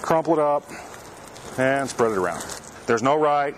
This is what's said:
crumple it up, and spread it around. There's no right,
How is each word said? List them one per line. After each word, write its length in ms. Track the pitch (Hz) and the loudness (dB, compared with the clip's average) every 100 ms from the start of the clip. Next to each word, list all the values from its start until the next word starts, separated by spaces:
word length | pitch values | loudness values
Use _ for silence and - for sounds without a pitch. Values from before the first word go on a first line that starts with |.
crumple 320 | - 160 156 | 0 2 4
it 60 | 156 | 2
up, 260 | 147 147 - - - - - - - - - - | 4 2 -2 -16 -16 -18 -18 -18 -18 -18 -10 0
and 320 | 131 139 131 | 2 2 -2
spread 220 | - 117 | 0 2
it 40 | 101 | 2
around. 260 | 90 80 - - - - - | -2 -4 -10 -14 -16 -10 -2
There's 160 | 117 | 2
no 140 | 131 151 | 4 4
right, 380 | 151 147 143 | 4 2 0